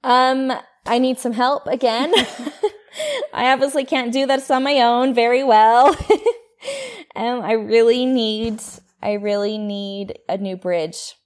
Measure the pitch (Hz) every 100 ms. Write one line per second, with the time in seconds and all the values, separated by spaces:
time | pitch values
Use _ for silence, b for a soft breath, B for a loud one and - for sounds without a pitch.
0 | 262 254 254 262 262 254 - _ - 240
1 | 254 254 247 226 254 285 - 254 254 226
2 | 294 403 254 - 247 - 427 - _ -
3 | 622 554 587 - 247 262 277 285 262 262
4 | 240 254 269 269 269 262 269 285 233 240
5 | 262 240 233 247 269 214 220 233 277 349
6 | - 440 453 480 _ _ B 554 523 440
7 | 320 - 226 247 196 226 214 226 233 247
8 | 254 262 220 214 226 220 - - _ _
9 | - 208 208 202 208 214 208 202 202 196
10 | 196 - - 190 196 185 180 175 160 170
11 | - -